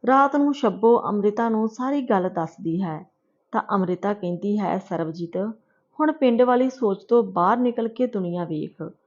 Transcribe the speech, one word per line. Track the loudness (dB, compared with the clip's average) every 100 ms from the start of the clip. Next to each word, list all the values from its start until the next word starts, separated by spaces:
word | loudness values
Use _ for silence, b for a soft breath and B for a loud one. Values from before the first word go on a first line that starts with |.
| 4
ਰਾਤ | 4 4 4
ਨੂੰ | 2
ਸ਼ੱਭੋ | 2 0 4 4 4 2
ਅੰਮ੍ਰਿਤਾ | 0 0 0 0
ਨੂੰ | 0 -2
ਸਾਰੀ | -2 -2 -2
ਗੱਲ | 0 0 0
ਦੱਸਦੀ | -2 -6 -6 -6 -4
ਹੈ | -4 -8 -12 _ _ _ _
ਤਾਂ | -6 -2
ਅੰਮ੍ਰਿਤਾ | -2 -2 -2 -4
ਕਹਿੰਦੀ | -4 -6 -6 -2 -2
ਹੈ, | -2 -4 -4
"ਸਰਬਜੀਤ, | -6 -6 -6 -8 -6 -6 -8 _ _ _ -2
ਹੁਣ | 0
ਪਿੰਡ | 2 2 4
ਵਾਲੀ | 4 4 2
ਸੋਚ | 0 -2 -2
ਤੋਂ | 2 2
ਬਾਹਰ | 2 0 2 2
ਨਿਕਲ | 0 -2 -6
ਕੇ | -2 -2
ਦੁਨੀਆ | -2 -4 -4
ਵੇਖ | -4 -6 -6 _ -14 -14